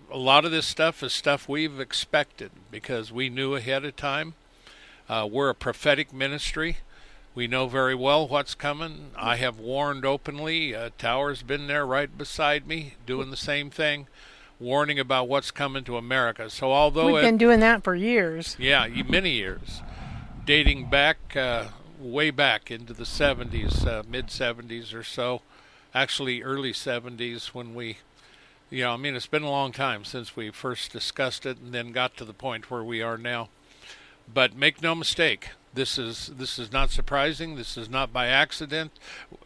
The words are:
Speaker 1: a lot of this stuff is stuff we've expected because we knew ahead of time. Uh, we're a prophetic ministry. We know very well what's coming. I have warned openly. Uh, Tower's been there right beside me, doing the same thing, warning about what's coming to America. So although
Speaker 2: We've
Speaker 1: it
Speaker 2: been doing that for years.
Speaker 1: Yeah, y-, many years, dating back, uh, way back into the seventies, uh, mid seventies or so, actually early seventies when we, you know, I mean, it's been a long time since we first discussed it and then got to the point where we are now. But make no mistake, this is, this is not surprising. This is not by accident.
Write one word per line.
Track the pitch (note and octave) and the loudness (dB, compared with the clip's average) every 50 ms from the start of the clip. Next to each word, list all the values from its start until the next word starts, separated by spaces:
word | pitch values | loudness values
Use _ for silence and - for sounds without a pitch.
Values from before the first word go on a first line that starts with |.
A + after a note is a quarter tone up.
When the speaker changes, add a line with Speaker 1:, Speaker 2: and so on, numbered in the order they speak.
| - - | -16 -12
Speaker 1:
a | C#3 | -8
lot | C3 B2+ C3 C#3 D3+ D#3 | 0 4 8 8 8 8
of | E3 | 6
this | D#3+ D#3 - | 2 0 0
stuff | - - - D#3+ E3 - - C#3 | -2 0 2 2 2 2 -2 -4
is | B2 | -4
stuff | - - - D3 D3+ - - - | -4 0 2 2 2 2 0 -4
we've | C#3 D3+ D#3+ D3+ C#3 C3+ | -4 -2 -2 -4 -4 -8
expected | B2+ - - - - - - D3 C#3+ - _ - A2+ - - - - - | -8 -6 -6 -6 -2 2 2 2 2 0 _ -14 -16 -16 -16 -20 -20 -16
because | G#2+ A2 - - B2+ A2+ A2 A2 | -16 -12 -6 -4 -4 -4 -4 -6
we | A2+ B2 C3+ | -6 -4 -4
knew | B2+ A#2+ C3 C3+ C3+ C#3 | -4 -2 -4 -2 -2 -2
ahead | C3 A2+ C3 C3+ C3+ C#3+ | -4 -2 -2 -2 -2 -2
of | C#3+ - | -6 -8
time. | - C#3+ C#3 C#3 D3+ D#3 E3 D#3 _ _ _ _ _ _ - - - - - - - _ - | -6 -4 -2 -2 -2 -4 -8 -12 _ _ _ _ _ _ -20 -20 -20 -20 -20 -20 -20 _ -4
Uh, | A2 A2+ G#2+ G#2 | -2 -2 -2 0
we're | A2 C3+ C#3 C3 | 0 2 2 2
a | A#2 | 0
prophetic | - - B2 - - - D3+ C#3+ D3+ D3 - C3 | 0 -4 -4 -4 2 4 4 4 4 2 -4 -4
ministry. | C3 C3+ C#3 D3 D3 - - - D#3 D#3+ E3+ - - - - - - - - - - - - - | -4 -4 -4 -2 -4 -4 -4 -4 -2 -2 -2 -2 -4 -6 -10 -18 -20 -20 -20 -20 -20 -20 -14 -6
We | A#2+ A#2+ | -6 -4
know | A#2 B2+ C3 C3 | -2 0 0 0
very | B2 B2 C3+ C3 C3 C3 | 0 2 2 2 2 2
well | B2 B2+ C#3 D3 D#3 D#3 | 2 4 4 4 4 4
what's | A#2+ C#3+ C#3+ C#3+ - - | 2 0 0 0 -2 -6
coming. | - D3 D3 D3 D3+ E3 D#3+ D3+ D3+ D3 C3+ - | -4 -4 -4 -2 -4 -6 -10 -10 -14 -16 -16 -10
I | - A2 A2+ A#2+ | -4 0 0 2
have | A#2+ B2+ B2 A2+ | 2 0 0 -2
warned | A2 A2+ A#2+ C3 C#3 D3 C#3+ C#3 C3+ C3 | -4 -6 -4 -2 0 0 0 -2 0 0
openly. | C3+ C#3+ C#3+ - D3+ C#3+ D3 D#3 D#3+ E3 E3 D#3 C3+ G#2+ | 0 0 0 -4 -8 -8 -6 -4 -2 -2 0 -2 -2 -4
Uh, | A2+ A#2 A#2 - - | -6 -8 -10 -8 -4
Tower's | A#2+ A#2 B2 C3+ C#3+ C#3+ C3+ A2+ | -2 0 0 2 0 -2 -4 -6
been | B2 A#2+ C#3+ C#3+ C#3+ | -6 -6 -6 -4 -2
there | C#3+ C#3+ D3 C#3+ | -2 -2 -2 0
right | B2+ C3 C#3+ D3 C#3 - | 0 0 0 0 -2 -6
beside | C#3 C#3+ - - - D3+ D3 D3 D3 C3+ | -10 -12 -8 -2 0 2 2 2 0 -2
me, | D3 D#3+ D#3+ D3+ C3+ - - A2+ | -6 -8 -8 -8 -12 -16 -14 -8
doing | B2 B2+ C3+ C3+ C3+ | -6 -4 -4 -4 -6
the | C3 | -8
same | - - D3+ C#3+ D3 C#3+ C#3+ | -8 -4 -2 -2 -2 -4 -6
thing, | - - D#3 D3+ D3 C#3+ C3+ - - - - - - - - - _ - | -4 -2 0 0 0 -2 -6 -14 -20 -20 -20 -20 -20 -20 -20 -20 _ -10
warning | B2 B2 C3+ D3 D3 D3 D3 C#3 | -4 0 2 2 2 2 2 0
about | C3 B2+ C3+ B2+ B2 | 0 2 2 2 2
what's | B2 C#3 C#3 - - | 2 0 0 0 -2
coming | - - C#3+ C3+ C3+ C3+ B2 | -4 -4 -4 -4 -4 -6 -6
to | B2 A#2+ | -6 -6
America. | A#2 A#2 A#2+ C3 C3 A#2+ A#2 A2 - A2 A2 | -6 -2 0 2 2 2 2 0 -4 -8 -10
So | - - C3+ C3 | -6 -2 0 4
although | C3+ C#3+ D3+ D3 C#3 D#3+ E3 | 6 6 6 6 6 4 6
Speaker 2:
We've | E3 D#3+ | 6 6
Speaker 1:
it | - | 8
Speaker 2:
been | C4+ A#3 A3+ | 6 6 6
doing | A3 A#3 A#3 A#3 A3 | 8 8 8 10 10
that | A3 A3+ A#3 G#3 - | 8 8 6 4 2
for | F#3+ F3+ | 0 0
years. | F3 G3+ A#3 A#3+ A3 F3+ D#3+ D#3+ E3 E3 - - - | 0 2 2 4 2 2 2 -2 -6 -8 -8 -6 0
Speaker 1:
Yeah, | B2+ C3+ C#3+ C3 | 2 4 6 6
y-, | A#2 A2+ A#2+ C3+ C3 | 4 2 -2 -4 -2
many | B2+ D#3 F#3 F#3+ E3+ | 2 2 2 2 2
years, | C3 A2 F#2+ F#2+ F#2 D#2 - - - - - - - - - - - - - - - - - | 0 0 -2 -4 -6 -8 -10 -10 -10 -10 -10 -12 -12 -12 -10 -10 -10 -12 -12 -12 -12 -4 2
dating | - D3 D3+ C#3 C#3+ C#3+ C3+ B2 A2+ | 4 6 8 8 6 4 4 2 4
back, | C#3 C#3 C#3+ D#3 D#3 - - - - | 6 6 6 6 4 2 -4 -4 -2
uh, | C#3+ C3 B2 A#2 A2+ G#2+ G#2+ - - - - - D3 | 0 0 0 0 -2 -2 -6 -10 -16 -20 -20 -18 -14
way | C3 A#2+ A#2+ D3 D#3 D3+ | -10 -4 0 0 2 2
back | C3 C#3 C#3+ C3 A2 G#2+ - - | 4 4 4 4 4 2 -2 -8
into | A#2+ A2+ A#2+ A2+ A#2 | -10 -10 -10 -12 -12
the | - A#2 | -10 -8
seventies, | - - - D3 C#3+ C3 B2 B2 A#2 A2+ A2+ - - - - B2+ | -6 0 2 2 2 2 0 -4 -4 -4 0 0 2 2 2 2
uh, | B2 A2+ G#2+ A2 | 2 0 -2 -6
mid | A#2 A#2+ B2+ B2 - | -6 -6 -6 -6 -6
seventies | - - B2+ A#2+ A#2 A#2 A#2 A2+ A#2 A#2 A#2 A2 A2 | -4 -2 -2 -2 -2 -4 -10 -12 -12 -12 -10 -12 -12
or | A#2 A2+ | -12 -12
so, | - - C3+ A#2+ B2+ B2 A#2 - _ - - - - - - _ _ - | -8 -6 -4 -2 -2 -2 -4 -8 _ -20 -20 -20 -20 -20 -20 _ _ 0
actually | B2+ C3+ - - - C#3 B2+ B2 A#2 B2+ | 0 0 2 0 -2 -2 -4 -4 -4 -4
early | C3 C3+ C#3 C3+ B2 - | -6 -6 -4 -4 -6 -6
seventies | - - C#3 A#2+ A#2+ A#2 B2 A#2+ A2 A#2+ A#2+ A#2 A2+ - - - | -6 -4 -4 -4 -4 -6 -8 -8 -8 -8 -6 -6 -8 -10 -12 -12
when | B2+ A#2+ A#2 A#2 | -12 -12 -12 -12
we, | A#2+ A#2 A2+ G#2 - _ _ _ _ - - - - - _ _ _ _ _ | -10 -10 -10 -12 -12 _ _ _ _ -20 -20 -20 -20 -20 _ _ _ _ _
you | C3 C3 B2 | -4 -2 0
know, | B2 | 0
I | A#2 | -2
mean, | B2 C#3 D3 C3 | -2 -4 -4 -4
it's | A#2+ - | -6 -4
been | - D3+ D3+ | -2 -2 0
a | D3+ C#3+ | 0 0
long | C#3 C#3 C3+ C3 | 0 0 -2 -2
time | - C3+ C#3 C3 A2+ G#2 G#2 | -2 -2 -2 -2 -2 -4 -6
since | - - B2 A2+ - - | -10 -10 -10 -10 -10 -10
we | A#2+ A2 G#2+ | -10 -10 -10
first | - - - B2+ A#2+ - - - | -10 -8 -6 -6 -6 -6 -8 -10
discussed | - A2+ - - - - C3+ B2+ - - - | -8 -8 -8 -6 -2 -2 -2 -2 -2 -4 -6
it | C3+ B2 | -8 -8
and | - B2 A#2+ B2 | -8 -10 -8 -8
then | A#2+ A#2 A#2 A#2 | -8 -6 -4 -2
got | B2+ B2+ B2 - | -2 -2 -2 -4
to | - A#2+ | -8 -14
the | G#2+ G#2+ | -14 -14
point | - C3 C3 A#2 A2 - - | -10 -8 -8 -8 -8 -8 -8
where | B2+ A#2 A2 | -8 -8 -6
we | A#2 A#2 A2 | -6 -4 -4
are | A2+ A#2 A#2 | -4 -4 -6
now. | A2+ A#2 A#2+ A#2+ A#2 A2+ - _ _ _ _ - _ - - - - - - - _ _ A2+ | -6 -6 -6 -4 -6 -6 -10 _ _ _ _ -20 _ -20 -20 -20 -20 -20 -20 -20 _ _ -2
But | A2+ C3+ B2+ A2+ - | 2 2 2 2 2
make | C3 C#3 D#3 - - | 2 2 2 2 2
no | E3+ E3 E3 | 0 0 0
mistake, | E3 D3+ - - - E3 C#3+ G#2 - - - - - _ _ - | 0 -2 -2 2 2 2 2 2 -2 -6 -14 -18 -20 _ _ -6
this | C3 C3 - - | -4 -4 -2 -4
is, | C3+ A#2 A2+ A2+ - - - C#3+ | -4 -6 -6 -8 -10 -12 -12 -12
this | B2+ C3 - - | -10 -8 -8 -8
is | B2+ A#2 G#2 | -8 -8 -2
not | C3+ C3+ C#3 B2+ | 2 4 4 6
surprising. | - C#3+ B2+ - C#3+ C#3 C#3+ D#3+ D3+ C#3+ E3 D#3+ D3+ | 6 4 2 2 2 2 2 2 0 -2 -6 -8 -8
This | B2+ A2+ - - | -10 -10 -10 -10
is | A#2+ A2 A2 | -10 -8 -4
not | B2+ C3+ C3+ A#2+ A#2 | -2 -2 -2 0 0
by | B2+ A#2+ | 0 2
accident. | B2 C3 C#3 D3+ - - - D#3 C#3 D3+ D#3+ D#3+ D3+ - - - - - - - - - - - | 4 4 4 4 4 0 -6 -8 -6 -4 -6 -6 -6 -12 -18 -20 -18 -16 -16 -18 -18 -20 -20 -20